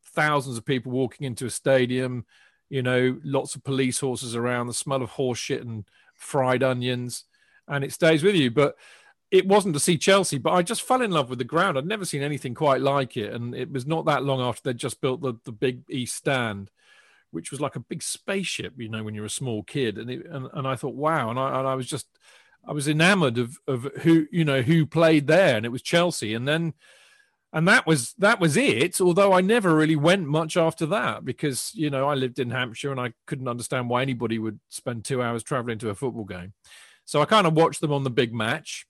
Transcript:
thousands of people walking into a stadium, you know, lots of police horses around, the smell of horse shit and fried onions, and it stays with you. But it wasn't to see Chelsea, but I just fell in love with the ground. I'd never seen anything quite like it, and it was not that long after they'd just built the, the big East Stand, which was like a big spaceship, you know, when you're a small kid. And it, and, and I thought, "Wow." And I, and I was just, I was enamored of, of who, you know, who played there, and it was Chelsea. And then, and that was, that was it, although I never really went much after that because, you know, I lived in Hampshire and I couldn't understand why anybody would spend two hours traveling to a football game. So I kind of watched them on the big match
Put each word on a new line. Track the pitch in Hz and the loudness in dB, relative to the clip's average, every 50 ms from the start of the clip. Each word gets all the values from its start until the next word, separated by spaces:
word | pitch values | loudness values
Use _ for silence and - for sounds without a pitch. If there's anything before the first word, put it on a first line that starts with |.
| _ | _
thousands | - - - 151 151 151 143 127 135 123 | -8 -2 0 0 2 2 0 -2 -4 -8
of | 113 107 | -8 -4
people | - 139 127 110 127 | -2 -4 -4 -2 -4
walking | 123 131 131 117 - _ 147 | -2 -2 -2 -2 -4 _ -10
into | 135 117 - 135 | -8 -8 -6 -8
a | 113 | -8
stadium, | - - _ 143 135 131 127 120 127 127 127 127 127 123 - _ _ _ _ _ _ _ _ _ | -8 -4 _ 4 4 4 4 2 0 -2 -2 -4 -6 -8 -10 _ _ _ _ _ _ _ _ _
you | - 135 | -6 -2
know, | 123 127 127 127 127 127 131 - 151 | 0 2 2 4 2 2 0 -2 -6
lots | 143 139 135 - 143 - | -2 -2 -2 -2 -4 -10
of | 139 _ | -12 _
police | - 135 131 135 127 123 - | -4 -2 0 0 0 -2 -2
horses | - 135 123 113 135 120 113 | -4 -4 -4 -6 -8 -8 -6
around, | 117 117 123 123 120 120 120 | -4 -2 -2 -2 -2 -4 -4
the | |
smell | 117 - - 156 135 135 | -6 -8 -6 -4 -4 -4
of | 127 113 | -4 -6
horse | - - 139 127 120 - | -4 -4 -2 -2 -2 -4
shit | - - 143 120 - | -6 -6 -6 -6 -6
and | 117 113 110 98 _ _ _ _ _ _ | -8 -10 -10 -12 _ _ _ _ _ _
fried | _ - - - 147 131 127 127 123 | _ -18 -4 -2 0 2 2 2 2
onions, | 131 131 127 123 123 123 127 123 123 123 117 - - _ _ _ _ _ _ _ _ | 2 2 0 0 -2 -4 -4 -4 -6 -8 -10 -12 -14 _ _ _ _ _ _ _ _
and | - 143 143 | -6 -6 -6
it | 139 143 | -4 -6
stays | - - 180 160 160 151 | -2 2 4 4 6 6
with | 147 202 208 | 4 4 4
you. | 175 139 123 | 4 2 4
But | 113 143 143 143 - _ - - - - _ _ _ _ _ _ | 4 4 2 2 2 _ -20 -20 -20 -20 _ _ _ _ _ _
it | - 185 185 | 4 4 6
wasn't | 190 196 208 190 202 156 | 6 4 4 4 2 -2
to | 143 | 0
see | - - 175 151 | 2 2 2 2
Chelsea, | - - 190 196 185 - - 135 | 4 4 4 4 4 0 -4 -2
but | - 165 | -2 2
I | - 180 | 2 2
just | 175 175 233 - | 2 0 -2 -6
fell | - - 254 262 | -2 0 0 0
in | 247 208 | 2 0
love | 180 156 135 120 | 0 0 0 -2
with | 127 120 | -4 -6
the | 123 | -6
ground. | 117 151 160 185 196 156 | -2 0 0 2 2 0
I'd | 131 139 | -2 -2
never | 175 220 214 185 | -4 -6 -6 -6
seen | 160 - 143 | -6 -4 -4
anything | 139 147 151 135 - 135 120 | -4 -4 -4 -6 -6 -8 -4
quite | - 160 147 135 131 | 0 2 2 2 4
like | 131 139 139 143 135 120 - 123 | 2 2 2 2 0 -2 -4 -6
it, | 104 104 117 | -6 -6 -6
and | 120 120 120 120 | -8 -8 -8 -8
it | 120 123 - | -8 -8 -6
was | 143 131 123 | -6 -8 -4
not | 147 165 160 160 | -4 -4 -2 0
that | 160 147 127 131 | 0 0 0 0
long | 139 135 131 | 0 0 0
after | 123 123 120 - _ | 0 -2 -4 -4 _
they'd | 143 120 117 | -6 -6 -4
just | - 131 - _ | -6 -8 -8 _
built | - 135 131 147 | -4 -4 -4 -2
the, | 151 131 117 113 _ | -4 -6 -8 -8 _
the | - | -16
big | 117 104 - 131 127 123 - _ | -8 -2 -2 -2 -2 -4 -12 _
East | - 135 123 110 - | -8 -8 -6 -6 -8
Stand, | - _ 156 139 127 120 113 101 98 98 98 _ _ _ _ _ _ _ _ _ _ _ _ | -6 _ 0 0 0 0 -2 -4 -8 -12 -14 _ _ _ _ _ _ _ _ _ _ _ _
which | - 165 165 - | -12 -12 -10 -10
was | - 131 | -8 -6
like | 147 135 - | -6 -6 -6
a | 139 | -8
big | 113 _ - 165 | -10 _ -10 -10
spaceship, | - - - - _ - 196 202 185 - - - - - - - | -8 -10 -10 -10 _ -6 -4 -4 -4 -4 -6 -8 -8 -10 -10 -12
you | 120 107 | -10 -8
know, | 107 110 107 | -8 -8 -8
when | 107 107 | -8 -10
you're | 107 107 | -10 -10
a | 104 | -10
small | - - 143 127 113 107 104 | -8 -8 -6 -4 -6 -6 -6
kid. | - - 147 131 113 98 110 | -6 -4 -2 -2 -2 -4 -6
And | 113 120 | -10 -10
it, | 127 135 175 | -10 -12 -12
and, | - 160 139 131 127 - | -12 -12 -12 -12 -10 -8
and | - 135 | -6 -4
I | 135 131 | -4 -4
thought, | 120 - 139 117 | -4 -6 -8 -6
"Wow." | 127 143 156 165 156 123 110 | -2 -2 0 0 0 0 -2
And | 113 127 | -2 -2
I, | 135 135 131 131 | -2 -2 -2 -2
and | 131 135 | -2 -2
I | 135 | -2
was | 131 127 | -4 -4
just, | - - 131 - _ _ _ _ - _ _ _ _ _ _ _ | -6 -8 -10 -10 _ _ _ _ -20 _ _ _ _ _ _ _
I | - | -8
was | 151 151 135 143 | -6 -4 -2 0
enamored | 151 151 165 185 208 190 165 131 113 | 2 4 6 6 6 4 4 2 2
of, | 120 120 117 143 - _ | 0 -4 -4 -6 -12 _
of | - 135 123 120 143 - - | -4 -4 -4 -4 -8 -10 0
who, | - 165 165 165 156 - | 4 6 6 6 4 2
you | - 175 160 | 0 0 2
know, | 147 139 135 | 2 2 2
who | 120 113 165 165 156 | 4 4 4 4 4
played | 147 - 160 170 160 160 151 143 | 2 2 4 6 6 6 6 6
there, | 127 156 180 196 165 127 | 4 4 6 6 6 4
and | 110 107 | 2 -2
it | 120 | -4
was | 120 120 | -8 -8
Chelsea. | - - - 170 175 175 156 - - 104 | -6 2 2 2 2 2 0 -4 -4 -4
And | 107 117 123 139 | -4 -2 0 0
then, | 151 165 170 160 - _ _ _ - _ _ _ _ _ _ _ _ _ _ _ | 0 0 0 -4 -6 _ _ _ -20 _ _ _ _ _ _ _ _ _ _ _
and | - 165 160 180 | -2 0 4 4
that | 214 254 - | 4 4 4
was, | 160 160 139 117 - - - | 4 2 2 2 -6 -4 2
that | 185 202 233 - | 4 4 4 4
was | 175 165 139 | 2 2 4
it, | 185 269 277 151 110 147 175 - - | 4 4 4 4 2 2 0 2 2
although | 190 180 170 185 202 202 | 2 4 6 6 6 6
I | 185 180 | 6 4
never | 185 190 226 247 202 180 160 | 4 4 2 2 4 4 4
really | 156 156 156 160 | 4 4 4 2
went | 151 143 165 185 202 175 | 4 4 4 4 4 2
much | 135 147 156 165 160 - | 0 0 0 0 0 0
after | 180 165 165 - - 170 | 2 2 2 0 -2 -4
that | 147 180 226 247 - 107 - 170 | -2 -2 -2 -2 -2 -4 -4 -6
because, | 135 123 - - 147 131 - - - - | -8 -8 -4 -4 -4 -4 -4 -8 -10 -6
you | 220 160 147 | -4 -4 -2
know, | 139 131 135 | -2 0 0
I | 143 147 | 0 0
lived | 135 131 127 120 - | 0 -2 -4 -4 -4
in | 127 120 | -6 -4
Hampshire | 120 131 127 120 113 - - 143 | -2 -4 -4 -4 -6 -8 -8 -8
and | 139 127 | -6 -6
I | 123 123 - _ _ | -6 -8 -8 _ _
couldn't | - 156 135 127 127 | -10 -8 -6 -4 -6
understand | 120 120 113 - - 127 123 120 | -6 -6 -6 -4 -4 -4 -2 0
why | 120 123 | 0 0
anybody | 131 139 131 113 120 110 113 113 | 0 0 -2 -2 -2 -2 -2 -2
would | 107 110 104 - _ _ | -4 -6 -8 -8 _ _
spend | - - _ 131 123 113 107 | -18 -10 _ -8 -8 -8 -6
two | - 139 123 | -4 -4 -2
hours | 123 117 120 117 | -2 -2 -4 -4
traveling | - - 151 131 117 120 117 107 | -4 -4 -4 -4 -2 -4 -8 -6
to | 117 110 | -6 -6
a | 101 | -6
football | - 139 131 113 113 107 | -4 -6 -6 -6 -6 -10
game. | 92 98 90 87 95 - _ _ - - - - - _ _ _ | -10 -10 -12 -12 -14 -18 _ _ -20 -20 -20 -20 -20 _ _ _
So | - - 147 | -2 0 0
I | 147 | 2
kind | - 220 220 196 | 4 4 4 6
of | 165 160 | 4 4
watched | 156 165 165 - - | 4 4 4 2 -2
them | - 151 | -2 -2
on | 147 143 135 | -2 -2 -2
the | 131 | -2
big | 117 110 123 113 113 | 0 0 0 0 0
match | 120 110 110 135 160 156 - - - - _ | -4 -2 -2 -2 -4 -6 -12 -14 -14 -14 _